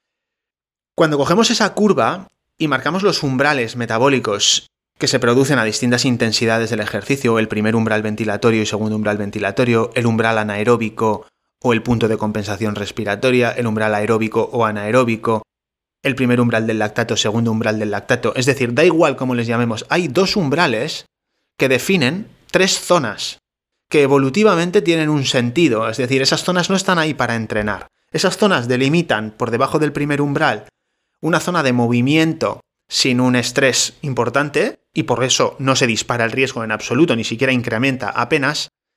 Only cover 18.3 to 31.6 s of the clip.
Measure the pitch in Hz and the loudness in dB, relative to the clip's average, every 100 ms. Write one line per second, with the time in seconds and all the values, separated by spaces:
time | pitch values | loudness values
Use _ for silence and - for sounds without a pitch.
18.3 | 127 127 131 120 120 175 165 160 123 127 | 0 0 0 0 2 4 4 2 2 -2
19.3 | 123 117 117 117 107 - 160 175 135 190 | -2 0 0 0 -2 -2 -2 0 0 0
20.3 | 214 147 143 175 110 151 - - _ _ | 0 0 2 0 0 -4 -8 -14 _ _
21.3 | _ _ - 135 127 - 190 127 180 226 | _ _ -2 0 2 2 0 0 -2 -8
22.3 | _ _ 180 190 - - 175 120 95 - | _ _ 0 2 0 0 0 0 -6 -10
23.3 | - _ _ _ _ - 151 139 139 135 | -12 _ _ _ _ -2 2 4 4 2
24.3 | 135 214 175 175 202 170 165 156 151 127 | 2 2 2 2 0 2 0 2 0 0
25.3 | 135 120 123 165 110 113 110 123 131 131 | 0 0 2 2 2 -2 -2 0 0 0
26.3 | 160 - 180 170 190 190 180 156 151 120 | 0 0 -2 0 0 0 0 0 -2 -2
27.3 | 117 110 110 107 95 - _ _ 160 190 | -2 -4 -4 -4 -6 -10 _ _ -2 -2
28.3 | - 214 165 120 123 135 170 165 110 110 | 2 2 2 0 0 2 2 0 -2 -4
29.3 | - 120 117 135 156 151 143 147 143 143 | -6 -4 0 0 0 -2 -2 -2 -2 0
30.3 | 143 151 107 - _ _ _ _ _ 156 | 0 0 -2 -8 _ _ _ _ _ -2
31.3 | 165 156 175 | -2 0 0